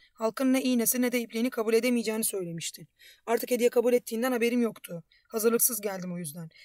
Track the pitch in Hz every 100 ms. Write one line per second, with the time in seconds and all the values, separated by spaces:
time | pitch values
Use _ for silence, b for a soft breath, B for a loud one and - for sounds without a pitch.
0 | b - 220 - 262 262 254 247 220 247
1 | 247 240 226 226 247 240 214 226 247 240
2 | 214 220 220 196 170 165 - - 160 _
3 | B B - 233 254 240 240 240 240 247
4 | - 226 254 247 233 240 226 - - 170
5 | - b b 226 226 233 - 214 202 190
6 | 180 175 156 170 165 B